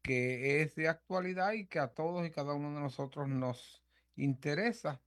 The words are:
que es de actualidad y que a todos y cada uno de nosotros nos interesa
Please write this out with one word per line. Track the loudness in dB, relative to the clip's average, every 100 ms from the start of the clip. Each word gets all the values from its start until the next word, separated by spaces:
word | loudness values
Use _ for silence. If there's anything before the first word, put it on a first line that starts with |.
que | 2 2 2 0 2 4
es | 2
de | 2 0
actualidad | 0 _ -2 -2 0 0
y | 0 -4
que | -2
a | -2
todos | -2 -2 0 -2
y |
cada | -2 -2
uno | -2 -2
de | -2
nosotros | -4 -4 -6 -4 -2
nos | 0 0 -4 -10 -20 _ _ _ -2
interesa | 0 2 0 2 2 0 -4 -6